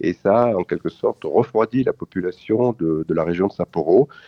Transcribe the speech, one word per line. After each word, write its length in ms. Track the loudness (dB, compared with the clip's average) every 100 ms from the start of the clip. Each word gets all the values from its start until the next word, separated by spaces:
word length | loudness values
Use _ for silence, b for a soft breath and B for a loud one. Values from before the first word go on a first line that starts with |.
Et 120 | -6
ça 300 | -2 2 2
a 120 | 2 0
en 80 |
quelque 260 | -4 -6 -6
sorte 340 | -4 -4 -4
refroidi 600 | 0 0 2 0 0 0
la 80 | -2
population 840 | -4 -8 -6 -6 -8 -4 0 0
de, 300 | -2 -2 -2 -2
de 60 | -2
la 80 |
région 240 | -2 0 -2
de 60 |
Sapporo. 540 | -2 -6 -4 2 4 2 B